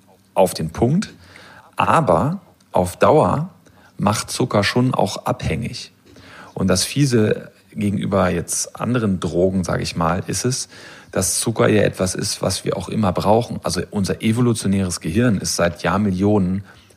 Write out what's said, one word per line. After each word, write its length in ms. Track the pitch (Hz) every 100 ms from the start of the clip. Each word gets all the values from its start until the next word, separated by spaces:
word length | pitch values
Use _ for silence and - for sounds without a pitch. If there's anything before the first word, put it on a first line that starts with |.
| _ _ _
auf 200 | - 92
den 160 | - 80
Punkt, 420 | - 117 170 - - - - - - - -
aber 640 | 98 143 139 82 127 196 - _ _
auf 260 | - 90 -
Dauer 540 | 95 151 98 123 180 - _ _ - -
macht 320 | 101 107 -
Zucker 320 | - 127 107
schon 320 | 98 123 127
auch 320 | - 98 - -
abhängig. 680 | - - - - - - _ _ - - - -
Und 140 | - 95
das 160 | 92
Fiese 680 | - 139 143 120 107 - - _ _
gegenüber 580 | - 104 95 - 98 90
jetzt 500 | 87 - - - -
anderen 380 | - 123 110 90
Drogen, 440 | 87 82 95 95
sag 160 | 87 90
ich 160 | 85 -
mal, 260 | 82 90 101
ist 180 | 90
es, 240 | 123 131 - - - - -
dass 300 | - 90 -
Zucker 280 | - 113 117
ja 140 | 107
etwas 320 | 98 - 92
ist, 260 | - - -
was 240 | 92 95
wir 120 | 95 -
auch 120 | 90
immer 240 | 104 101
brauchen. 460 | 87 87 110 117 107
Also 180 | - 87 -
unser 320 | 104 92 -
evolutionäres 800 | 113 110 120 113 98 98 92 85
Gehirn 380 | 87 92 123 92
ist 180 | 85 -
seit 260 | 87 -
Jahrmillionen 800 | 87 95 104 90 101 104 90 95 - - -